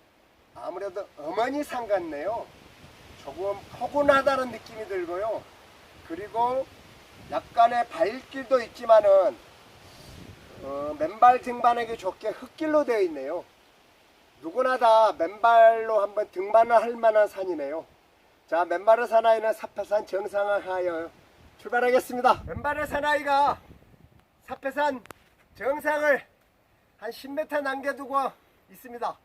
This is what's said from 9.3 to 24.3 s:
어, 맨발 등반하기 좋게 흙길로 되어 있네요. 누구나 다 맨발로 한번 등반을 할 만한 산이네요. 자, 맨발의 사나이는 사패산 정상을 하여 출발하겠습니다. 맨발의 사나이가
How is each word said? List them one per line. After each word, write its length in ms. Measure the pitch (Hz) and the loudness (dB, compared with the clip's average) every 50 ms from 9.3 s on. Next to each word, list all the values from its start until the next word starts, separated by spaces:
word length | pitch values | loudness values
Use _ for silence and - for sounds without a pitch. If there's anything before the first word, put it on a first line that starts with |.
| - - - - - - - - - - - - - - - - - - - - - - - - - - 554 | 0 -4 -8 -20 -20 -20 -20 -20 -20 -20 -20 -20 -20 -20 -20 -20 -20 -20 -20 -20 -20 -20 -20 -20 -20 -18 -14
어, 320 | - - 277 285 302 302 285 | -10 -8 -8 -8 -8 -6 -4
맨발 440 | 302 320 392 226 - 247 254 247 | -6 -6 0 4 6 6 6 4
등반하기 560 | 247 247 240 240 240 240 240 240 233 226 226 - | 0 -8 -6 -2 0 0 0 0 -2 -8 -10 -8
좋게 320 | 196 185 175 - - 214 | -8 -8 -8 -8 -8 -10
흙길로 560 | 190 - 254 240 _ - 320 311 302 302 285 | -10 -10 -12 -18 _ -8 -4 0 0 0 2
되어 160 | - 240 214 | 0 0 0
있네요. 420 | 196 175 156 139 - 143 165 180 - - _ _ _ _ _ _ _ _ _ _ _ _ _ _ _ _ _ _ | 0 -2 -4 -6 -8 -8 -8 -8 -10 -12 _ _ _ _ _ _ _ _ _ _ _ _ _ _ _ _ _ _
누구나 360 | 139 165 175 240 254 262 254 254 | -14 -6 -4 -2 0 0 0 2
다 340 | 247 226 220 220 220 208 185 - | 4 6 6 6 6 4 2 0
맨발로 840 | 330 180 202 214 - 226 233 226 226 226 226 226 226 226 220 208 | -4 -4 -2 0 2 4 8 8 8 8 6 4 0 0 0 0
한번 300 | 196 202 208 208 208 - | 0 0 -2 -4 -6 -4
등반을 500 | - 180 190 202 220 226 226 233 240 220 | -6 -8 -2 2 4 4 6 6 4 4
할 140 | 214 233 240 | 4 2 -2
만한 320 | 233 226 226 214 214 214 202 | 0 2 4 4 4 4 2
산이네요. 580 | - 196 185 185 175 151 143 139 147 165 147 - _ _ _ _ _ _ _ _ _ _ _ _ | 0 -4 -6 -6 -6 -6 -6 -6 -8 -8 -10 -14 _ _ _ _ _ _ _ _ _ _ _ _
자, 160 | 160 165 175 | -2 -2 0
맨발의 440 | 170 170 175 196 220 226 226 240 226 | 0 -2 0 4 4 4 4 4 2
사나이는 440 | 220 226 226 226 226 220 220 220 | 2 2 4 4 2 2 0 -2
사패산 540 | 214 - - 214 _ - 202 - 202 214 214 - | -4 -4 -8 -12 _ -10 -6 -2 -2 -2 -2 -2
정상을 580 | - 190 208 202 202 202 202 208 202 196 160 | -4 -6 -6 -4 -4 -2 -2 0 -2 -2 -4
하여 440 | 185 185 185 180 180 170 160 165 165 - _ _ _ _ _ - - _ _ | -4 -4 -4 -4 -4 -4 -6 -8 -10 -14 _ _ _ _ _ -20 -20 _ _
출발하겠습니다. 840 | - 208 240 240 247 247 247 262 - - 247 247 247 247 208 - - | -10 -6 -2 -2 0 2 2 0 0 -2 -4 0 2 2 2 0 -2
맨발의 420 | - 165 180 240 285 294 302 302 277 | -12 -12 -8 -6 -6 -6 -6 -6 -6
사나이가 720 | - 285 285 294 294 285 285 285 277 277 285 269 214 - - - - - _ _ _ _ _ _ _ _ _ _ | -6 -4 -2 -2 -2 -2 -2 0 0 2 2 0 -2 -4 -8 -20 -20 -20 _ _ _ _ _ _ _ _ _ _